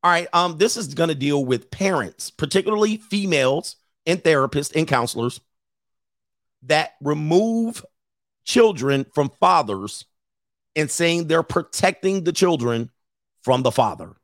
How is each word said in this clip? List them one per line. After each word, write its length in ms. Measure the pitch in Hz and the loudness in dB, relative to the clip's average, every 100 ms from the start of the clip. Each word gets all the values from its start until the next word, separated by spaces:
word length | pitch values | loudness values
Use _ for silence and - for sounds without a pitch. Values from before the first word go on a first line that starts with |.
All 80 | 175 | 2
right, 180 | 170 175 | 0 0
um, 260 | 170 175 160 | 0 0 2
this 180 | 208 - | 0 0
is 180 | 175 | -8
gonna 200 | 143 160 | -2 -2
deal 300 | 147 139 143 | 0 0 0
with 260 | 127 123 - | 0 -4 -4
parents, 600 | - 196 170 95 - - | -4 -2 0 -4 -10 -16
particularly 680 | - 147 190 190 214 214 214 | -8 -2 -2 0 0 0 -2
females 800 | _ 202 196 156 131 143 - - _ _ - | _ -4 0 0 2 0 -6 -16 _ _ -4
and 160 | 175 | 0
therapists 520 | 170 151 135 147 143 | 2 2 2 -2 -4
and 120 | 156 160 | -2 0
counselors 520 | 131 117 - 117 - _ _ _ _ _ _ _ _ _ _ _ _ | 0 -2 -4 -6 -6 _ _ _ _ _ _ _ _ _ _ _ _
that 320 | 127 151 160 _ | -2 0 0 _
remove 840 | 143 151 151 170 226 226 226 233 - _ _ _ _ _ | -4 -2 2 2 2 0 -2 -6 -18 _ _ _ _ _
children 600 | - 247 226 170 135 139 139 | -2 4 4 4 0 0 -2
from 160 | - 139 _ | -2 -2 _
fathers 640 | 175 175 113 98 98 - - _ _ _ _ _ _ - | 4 4 2 -4 -6 -12 -18 _ _ _ _ _ _ -4
and 140 | 151 | -4
saying 360 | - 170 170 165 | 0 0 0 0
they're 160 | 160 | 0
protecting 840 | 165 - 165 - 185 - 190 196 | 0 -4 -4 -2 0 0 -2 -2
the 80 | 165 | -2
children 580 | 170 180 160 120 117 117 _ _ _ _ _ | 0 2 2 0 -2 -6 _ _ _ _ _
from 200 | - 127 | 0 2
the 100 | 127 | 2
father. 420 | - 113 90 85 - | 2 0 0 -14 -20